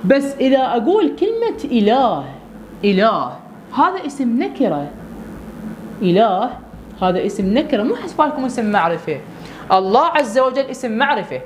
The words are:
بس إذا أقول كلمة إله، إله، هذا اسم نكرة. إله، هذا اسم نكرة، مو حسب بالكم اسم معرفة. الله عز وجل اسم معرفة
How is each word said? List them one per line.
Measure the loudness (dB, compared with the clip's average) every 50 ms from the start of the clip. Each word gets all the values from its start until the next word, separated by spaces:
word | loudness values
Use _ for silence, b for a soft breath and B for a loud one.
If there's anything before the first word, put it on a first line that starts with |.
| 4
بس | 4 4 4 2 -2 -2
إذا | 0 2 4 4 4
أقول | 4 2 0 0 2 2 4 4 2 2 0 0
كلمة | -2 0 0 0 -2 -2 -2 -4 -6
إله، | 0 2 2 4 4 4 4 4 2 0 -2 -6 -10 -14 -16 -18 -18 -18 -18 -18 -18 -12 -2 0
إله، | 2 4 6 4 4 4 2 -2 -4 -6 -12 -16 -20 -20 -20 -20 -8 0
هذا | 2 2 2 2 -2 -8
اسم | -8 -6 -2 -2 0 2 0 0
نكرة. | -2 0 0 0 0 0 -2 -4 -8 -10 -14 -16 -16 -16 -16 -14 -14 -14 -14 -14 -16 -16 -14 -12 -12 -12 -12 -14 -14 -8 -2
إله، | 2 2 4 6 4 4 4 0 -2 -2 -4 -10 -16 -18 -18 -18 -18 -18 -8 -2
هذا | 0 0 2 2 0
اسم | -2 -2 -2 -2 0 2
نكرة، | 0 2 2 0 0 0
مو | 0 -2
حسب | -4 -6 -8 -2
بالكم | 0 0 0 0 -2 -4
اسم | -4 -4 -2 -2 0
معرفة. | 2 2 2 2 0 -2 -4 -6 -6 -6 -8 -14 B B B B B B B B
الله | 2 2 4 4 4 4 4
عز | 4 2 2 0 2 2 2
وجل | 2 2 2 -2 -4
اسم | -4 -6 -6 -4 -4 0
معرفة | 0 2 2 0 -2 -2 -6 -8 -10 -10